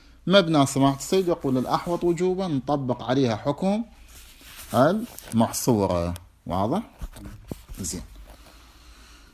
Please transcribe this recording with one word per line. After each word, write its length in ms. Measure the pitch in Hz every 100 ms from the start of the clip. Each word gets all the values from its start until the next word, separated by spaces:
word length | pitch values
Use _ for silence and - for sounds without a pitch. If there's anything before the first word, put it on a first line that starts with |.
| - - -
مبنى 380 | 196 165 156 135
سماحة 320 | 135 135 135
السيد 300 | - 190 175
يقول 300 | 165 139 127
الأحوط 460 | 120 147 175 170
وجوبًا 440 | 175 170 180 185 190
نطبق 560 | 139 127 143 127 120
عليها 320 | 120 135 127 107
حكم 480 | 139 143 190 214 233 - - - - - - - -
المحصورة. 1400 | 110 147 214 240 - - 113 110 - - 110 95 87 85 87 - _ -
واضح؟ 380 | 90 107 185 - - - - - - - - - -
زين. 220 | 92 90 - - - - - - - - - - - - -